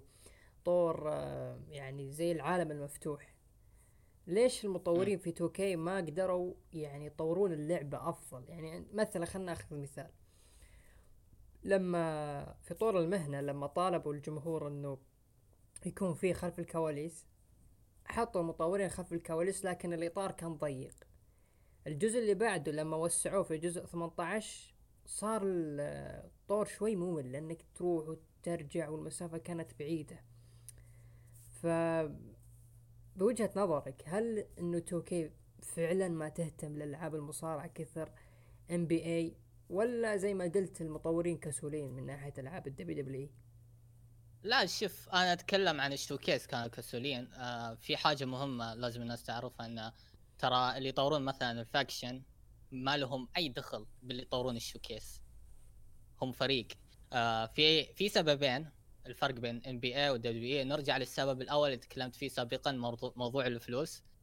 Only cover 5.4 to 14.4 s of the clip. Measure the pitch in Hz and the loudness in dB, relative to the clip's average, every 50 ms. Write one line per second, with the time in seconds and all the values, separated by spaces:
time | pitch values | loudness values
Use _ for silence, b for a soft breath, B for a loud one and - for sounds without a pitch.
5.4 | 170 165 165 - 190 196 185 165 160 175 190 196 175 156 147 175 190 185 180 180 | 0 -2 0 2 0 2 2 2 0 0 0 0 -2 -2 0 0 2 2 2 2
6.4 | 180 180 - - - - - 160 151 143 139 143 147 147 147 - 160 160 165 185 | 0 -2 -4 -10 -14 -12 -8 -6 -6 -6 -6 -8 -10 -10 -4 -2 2 2 4 6
7.4 | 202 190 165 151 151 151 175 175 147 143 139 - 123 165 139 - - - - 127 | 6 4 4 2 2 2 2 2 0 -2 -6 -4 -2 -4 -4 -4 -6 -14 -12 -12
8.4 | 127 - 170 170 156 160 160 180 170 - - 208 190 185 - 185 170 170 - 190 | -12 -12 -12 -10 -10 -8 -8 -10 -10 -6 0 0 2 2 2 -2 -2 -2 -2 -4
9.4 | 190 180 165 - - - 151 147 139 139 - 147 135 - - - b b b b | -4 -4 -4 -6 -6 -8 -8 -6 -6 -8 -8 -10 -12 -12 -14 -20 b b b b
10.4 | b b b b b b b b b b b b b b b - - - - - | b b b b b b b b b b b b b b b -20 -20 -20 -20 -20
11.4 | - - - - - 185 196 190 185 180 175 170 165 160 156 151 151 147 143 143 | -20 -20 -20 -8 0 2 4 4 4 4 2 2 2 2 0 -2 -2 -4 -4 -6
12.4 | 147 147 - - - - 175 - - 226 196 185 165 160 196 196 156 143 139 139 | -8 -10 -12 -14 -12 -10 -2 0 2 4 4 4 4 4 2 0 0 -2 -2 -2
13.4 | 143 143 139 143 139 143 - 180 180 185 180 160 - 151 143 147 143 156 151 151 | -2 -2 -2 -2 -4 -2 0 2 2 2 2 2 0 -2 -4 -4 -6 -6 -6 -6